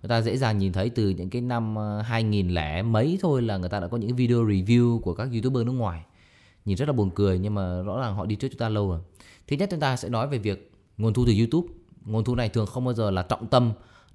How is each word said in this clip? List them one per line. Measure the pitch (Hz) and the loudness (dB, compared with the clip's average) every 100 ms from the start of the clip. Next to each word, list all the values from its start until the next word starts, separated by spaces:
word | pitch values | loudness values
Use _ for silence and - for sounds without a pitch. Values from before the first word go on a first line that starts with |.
Người | 107 | 0
ta | 117 | 0
dễ | 113 123 | 2 2
dàng | 123 104 | 2 2
nhìn | 98 | 2
thấy | 92 110 | 2 0
từ | 117 104 | 2 0
những | 90 92 | 0 -4
cái | 120 | -4
năm, | 123 117 110 107 | -2 -2 -2 -2
ờ, | 107 104 | -4 -4
hai | 110 113 | -2 0
nghìn | 110 104 90 | 2 2 2
lẻ | 87 76 80 | 0 -2 -2
mấy | 113 110 139 190 | 0 2 2 2
thôi | 185 135 | 2 2
là | 113 98 | 0 -2
người | 90 | -4
ta | 101 | -4
đã | 90 | -4
có | 120 | -4
những | 107 123 | -4 0
video | 120 120 113 | 2 4 4
review | 98 95 120 120 117 | 2 4 4 4 2
của | 92 | -2
các | 85 127 | -4 -4
YouTuber | 117 123 131 117 | -2 -2 0 -2
nước | |
ngoài. | 127 107 85 - _ - _ _ _ - | -2 -4 -6 -14 _ -20 _ _ _ -4
Nhìn | 92 | -2
rất | 147 | 0
là | |
buồn | 127 98 90 | 0 0 2
cười | 101 90 | 2 2
nhưng | 101 104 | 0 -2
mà | 92 90 | -2 -4
rõ | 98 110 | -4 -4
ràng | 123 101 | -4 -4
họ | 95 | -4
đi | 104 | -4
trước | 135 | -6
chúng | - | -4
ta | 113 | -2
lâu | 107 98 | 0 0
rồi. | 85 90 - - - - | -2 -6 -20 -20 -20 -6
Thứ | 143 | -2
nhất | 196 | -2
chúng | 170 | 0
ta | 143 127 | -2 -2
sẽ | - | -4
nói | 117 143 | -4 -2
về | 135 | -2
việc | 101 98 - _ _ - | -2 -4 -10 _ _ -2
nguồn | 113 | 0
thu | 107 120 | 2 4
từ | 104 | 4
YouTube. | 117 156 175 - - - - | 4 2 -2 -12 -20 -18 -4
Nguồn | 110 | -2
thu | 110 123 | 0 0
này | 113 | 0
thường | 117 104 | -2 -2
không | 127 127 | -2 -2
bao | |
giờ | 117 104 | 0 0
là | 92 | 0
trọng | 90 - 113 | -2 -4 2
tâm | 127 120 107 - - _ | 4 4 -2 -12 -20 _